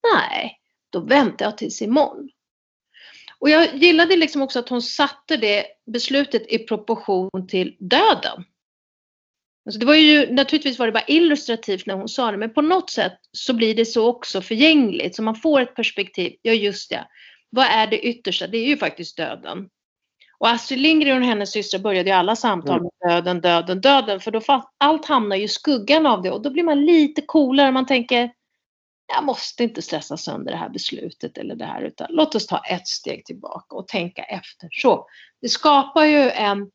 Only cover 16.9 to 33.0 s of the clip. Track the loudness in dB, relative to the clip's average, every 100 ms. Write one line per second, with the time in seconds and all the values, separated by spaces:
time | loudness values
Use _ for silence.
16.9 | -12 -12 _ -20 _ _ 0 2 2 0
17.9 | -2 -4 -6 -6 -6 -6 -4 -2 -2 -2
18.9 | -6 -14 -10 -10 -10 -12 -14 -14 _ _
19.9 | _ _ _ _ _ 0 0 -4 0 2
20.9 | 4 4 2 2 0 -4 -6 -4 -4 0
21.9 | 0 2 2 2 0 0 -2 -2 -2 -4
22.9 | _ 0 0 0 0 2 2 0 0 4
23.9 | 4 2 -6 -4 -6 0 0 0 _ 2
24.9 | 2 0 0 0 -2 -2 -4 -2 -2 2
25.9 | 4 4 2 -2 -4 -4 -2 0 2 4
26.9 | 4 4 -2 0 2 2 4 4 2 0
27.9 | -2 2 0 0 _ _ _ _ _ _
28.9 | _ -6 -4 -2 -6 -8 -4 -4 -4 -8
29.9 | -8 -8 -12 -10 -10 -8 -8 -8 -8 -10
30.9 | -10 -12 -12 -14 -12 -12 -12 -10 -10 -12
31.9 | -12 -6 0 0 0 -4 -6 -6 -8 -6
32.9 | -10